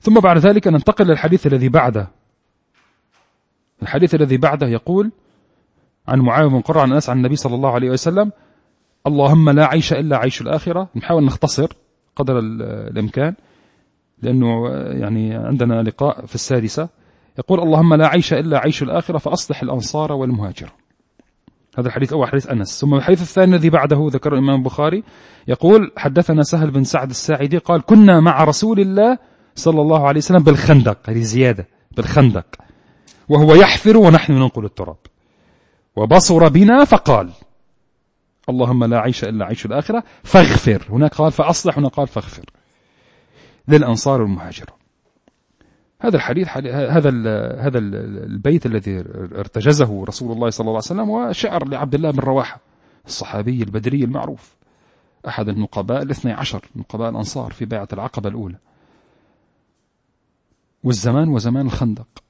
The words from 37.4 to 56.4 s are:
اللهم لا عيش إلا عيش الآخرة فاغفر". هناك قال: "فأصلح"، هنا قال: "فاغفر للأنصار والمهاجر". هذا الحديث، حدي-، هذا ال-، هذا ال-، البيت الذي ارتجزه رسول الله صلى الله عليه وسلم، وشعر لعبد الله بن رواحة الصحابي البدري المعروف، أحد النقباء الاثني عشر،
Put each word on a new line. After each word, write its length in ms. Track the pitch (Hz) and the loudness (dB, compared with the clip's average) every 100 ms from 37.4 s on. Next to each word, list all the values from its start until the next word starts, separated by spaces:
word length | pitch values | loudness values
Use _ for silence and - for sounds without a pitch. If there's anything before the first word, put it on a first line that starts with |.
| _ _ _ _ _ _ _ _ _ _ - | _ _ _ _ _ _ _ _ _ _ -8
اللهم 360 | 127 120 127 | -2 0 2
لا 160 | 117 117 | 2 0
عيش 240 | 113 123 | 0 -4
إلا 200 | 104 110 | -6 -6
عيش 220 | 92 113 110 | -6 -8 -6
الآخرة 380 | 120 151 226 - _ | -6 -4 -6 -6 _
فاغفر". 600 | - 190 175 - - 101 - | 0 4 4 2 0 -2 -2
هناك 240 | 110 151 | -2 -2
قال: 180 | - 156 | 0 -2
"فأصلح"، 460 | - 151 170 185 143 | 0 -2 -2 -2 -2
هنا 100 | 143 | -4
قال: 200 | - 139 | -4 -6
"فاغفر 360 | - - - - _ _ _ _ _ _ _ _ _ _ _ - | -6 -12 -16 -20 _ _ _ _ _ _ _ _ _ _ _ 2
للأنصار 540 | 151 131 117 - 135 | 4 4 -2 -2 -2
والمهاجر". 480 | 107 92 87 - - _ _ _ _ _ _ _ _ _ _ _ _ _ | -2 -6 -10 -18 -20 _ _ _ _ _ _ _ _ _ _ _ _ _
هذا 140 | 240 175 | -2 -2
الحديث، 320 | - 127 180 | -2 -6 -6
حدي-، 240 | 131 135 | -8 -8
هذا 360 | 131 131 160 143 | -6 0 0 2
ال-، 500 | 127 110 107 113 120 | -2 -4 -4 -6 -6
هذا 180 | 135 127 | -4 -4
ال-، 460 | 104 101 107 101 | -6 -8 -10 -12
البيت 420 | 110 104 131 165 127 | -12 -6 0 0 0
الذي 320 | 110 101 95 87 - 92 | -6 -6 -8 -10 -14 -14
ارتجزه 720 | 92 101 - 110 147 127 101 | -12 -10 -2 2 2 2 -2
رسول 280 | 95 - 123 | -10 -10 -10
الله 180 | 113 117 | -6 -6
صلى 140 | 110 | -4
الله 160 | 110 110 110 | -6 -6 -6
عليه 140 | 190 | -8
وسلم، 80 | 214 | -6
وشعر 580 | 220 240 180 226 175 135 | -6 -6 -6 -6 -6 -6
لعبد 260 | 135 143 | -8 -4
الله 160 | 143 160 | -4 -2
بن 80 | 139 | -4
رواحة 420 | 131 135 - - _ _ _ _ _ | -2 -2 -4 -12 _ _ _ _ _
الصحابي 560 | - - 107 107 123 | -16 -10 -8 -6 -6
البدري 420 | 104 107 110 139 | -6 -6 -4 -4
المعروف، 500 | 120 135 120 131 _ _ _ _ _ _ _ _ - | -4 -6 -10 -14 _ _ _ _ _ _ _ _ -14
أحد 200 | - 107 | -8 -6
النقباء 540 | 104 104 - 92 127 | -6 -6 -8 -6 -6
الاثني 300 | 139 143 127 | -6 -8 -8
عشر، 320 | 107 | -8